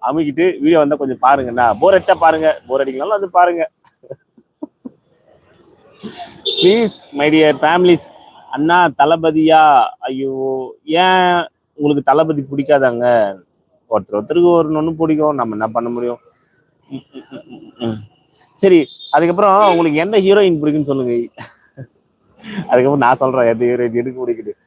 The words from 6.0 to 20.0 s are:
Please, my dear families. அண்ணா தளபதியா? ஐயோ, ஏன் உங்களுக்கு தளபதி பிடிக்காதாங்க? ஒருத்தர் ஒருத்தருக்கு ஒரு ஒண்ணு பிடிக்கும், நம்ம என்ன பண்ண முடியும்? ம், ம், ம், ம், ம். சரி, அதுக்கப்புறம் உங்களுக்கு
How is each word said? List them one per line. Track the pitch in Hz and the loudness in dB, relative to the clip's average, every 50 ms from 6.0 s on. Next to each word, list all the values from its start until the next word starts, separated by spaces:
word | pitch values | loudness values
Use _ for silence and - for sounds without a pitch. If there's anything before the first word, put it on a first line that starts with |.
| - - - - - - - - - - - 196 | -18 -16 -14 -14 -16 -16 -18 -10 -8 -8 -4 2
Please, | - 180 208 233 233 208 - - - _ - 143 | 2 2 4 4 0 -2 -4 -10 -16 _ -6 -2
my | 143 151 151 | 0 2 4
dear | 160 156 151 143 131 - | 4 4 4 2 2 0
families. | 151 165 180 180 180 175 156 - - - - _ - _ - - - - | 0 2 2 4 4 2 2 0 -12 -20 -20 _ -20 _ -20 -18 -12 -8
அண்ணா | 135 147 160 175 180 180 165 131 - | -4 -2 2 2 4 2 2 2 0
தளபதியா? | 139 147 165 165 160 160 156 156 156 160 160 156 156 151 143 131 113 - - _ - 127 | 2 2 2 0 0 -2 0 2 2 4 4 6 6 6 4 4 2 2 -4 _ -10 -10
ஐயோ, | 135 131 135 135 135 131 131 135 135 131 131 120 - _ _ 151 156 170 185 | -8 -6 -6 -6 -6 -6 -4 -4 -4 -6 -8 -12 -16 _ _ -4 -2 0 2
ஏன் | 185 185 185 185 180 175 175 165 - _ _ _ _ _ - | 2 2 2 2 2 0 -2 -4 -6 _ _ _ _ _ -4
உங்களுக்கு | 147 147 147 143 - - | -2 -2 -2 0 0 0
தளபதி | 139 151 160 156 156 143 135 135 | 2 2 2 0 -2 -6 -6 -8
பிடிக்காதாங்க? | 139 139 139 135 147 139 135 127 120 120 120 123 120 117 107 101 98 92 87 _ _ _ _ _ _ _ _ _ | -6 -8 -2 0 0 2 2 0 0 0 0 2 2 2 2 0 -4 -10 _ _ _ _ _ _ _ _ _ _
ஒருத்தர் | 113 104 92 _ 104 104 | -4 -4 -2 _ -4 -4
ஒருத்தருக்கு | 107 - 151 175 175 175 175 170 | -2 -2 0 2 2 4 4 2
ஒரு | 160 151 156 156 | 2 0 -2 -4
ஒண்ணு | 156 165 165 156 | -4 -4 -4 -4
பிடிக்கும், | 165 160 160 151 151 151 147 135 | -2 -2 0 0 0 -2 -2 -2
நம்ம | 120 113 107 104 | -6 -6 -6 -6
என்ன | 110 110 110 | -6 -4 -4
பண்ண | 117 117 120 120 | -4 -4 -4 -6
முடியும்? | 120 120 120 120 117 _ _ _ _ _ _ _ _ _ _ _ _ _ _ 135 | -6 -6 -6 -8 -8 _ _ _ _ _ _ _ _ _ _ _ _ _ _ -18
ம், | 135 _ _ _ 135 | -18 _ _ _ -20
ம், | - _ 135 | -20 _ -20
ம், | 123 - _ 123 | -20 -20 _ -20
ம், | - - - _ _ 120 | -20 -20 -20 _ _ -8
ம். | 113 110 110 107 - _ _ _ _ _ _ _ _ _ _ - | -8 -8 -10 -14 -20 _ _ _ _ _ _ _ _ _ _ 2
சரி, | 196 185 165 139 - - - - - - | 4 4 4 2 0 -8 -18 -14 -4 -2
அதுக்கப்புறம் | 147 165 170 175 180 202 202 190 202 214 202 | 0 0 0 0 0 2 2 4 4 4 4
உங்களுக்கு | 180 170 170 160 147 151 | 2 2 0 0 0 -2